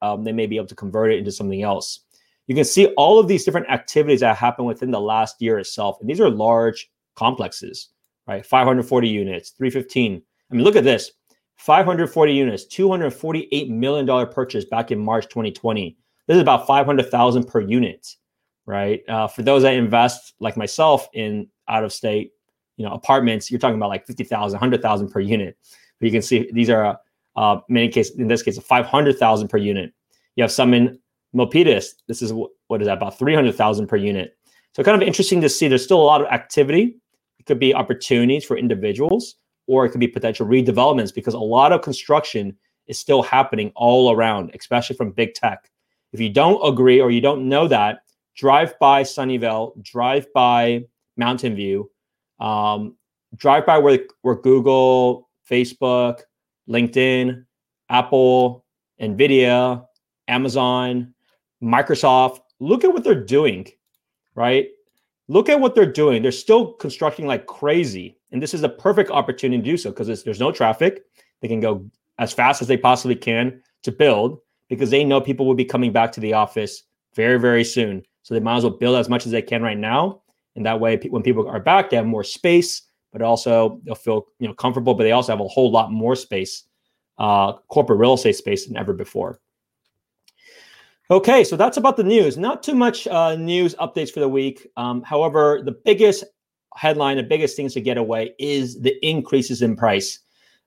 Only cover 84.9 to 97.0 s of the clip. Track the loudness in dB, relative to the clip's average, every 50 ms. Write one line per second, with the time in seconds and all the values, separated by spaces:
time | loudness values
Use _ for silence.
84.9 | 0 2 2 2 2 2 2 0 -4 -4 -6 -4 0 2 2 4 4 2 0 0
85.9 | -4 -4 -2 -2 -4 -4 -6 -8 -6 -6 -6 -8 -12 -18 _ _ _ _ _ _
86.9 | _ _ _ _ _ -4 -2 0 2 2 2 0 -2 -8 _ -2 0 0 2 2
87.9 | 2 4 4 4 4 2 2 -2 -2 -2 -4 -6 -6 -6 -6 -10 -10 -10 -6 -6
88.9 | -6 -8 -8 -10 -8 -8 -8 -8 -12 _ _ _ _ _ _ _ _ _ _ _
89.9 | _ _ _ _ _ _ _ _ _ _ _ _ _ -20 -20 _ -20 _ _ _
90.9 | _ _ _ 2 2 2 4 6 6 6 4 4 2 0 0 0 0 2 2 2
91.9 | 2 2 0 2 4 4 2 2 0 -4 -6 -6 -6 -6 -6 -2 0 2 2 2
92.9 | 0 -4 -8 -4 0 0 0 0 -2 -4 -4 -4 -2 0 0 -2 -2 -4 -8 -8
93.9 | -6 -8 -8 -8 -4 -4 -4 -2 0 -2 -2 -4 -6 -10 _ -18 -12 -10 -8 -6
94.9 | -6 -8 -8 -4 -2 -2 0 0 2 2 4 4 2 0 -4 -8 -10 -4 0 2
95.9 | 4 6 6 4 4 2 -6 -16 _ _ _ _ _ _ _ _ -14 -2 -2 -2
96.9 | 0 0